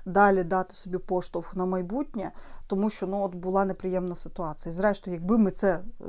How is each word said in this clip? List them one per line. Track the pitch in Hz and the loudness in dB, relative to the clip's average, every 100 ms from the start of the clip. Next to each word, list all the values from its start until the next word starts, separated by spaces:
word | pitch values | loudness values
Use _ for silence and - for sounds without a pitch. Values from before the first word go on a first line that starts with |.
| - | 0
далі | 180 202 190 | 6 8 6
дати | 170 190 180 - | 4 0 0 -6
собі | 185 180 | -6 -4
поштовх | - 180 175 170 170 185 | 0 -2 -2 -6 -6 -2
на | 185 | 0
майбутнє, | 185 180 233 294 233 185 - - - - | 0 -2 -4 -4 -4 -6 -8 -12 -12 -4
тому | 196 208 | 0 0
що, | - 185 | 0 -4
ну, | 196 | -2
от | 196 180 | -2 -4
була | 185 190 196 | 0 2 2
неприємна | 190 185 185 180 175 | 0 -2 -2 -2 -4
ситуація. | - - 165 156 - | -8 -6 -6 -6 -6
Зрештою, | 170 208 202 - | 0 2 2 -4
якби | 175 175 233 | -6 2 4
ми | 196 | 4
це, | - 196 175 - - | 4 2 2 -2 -8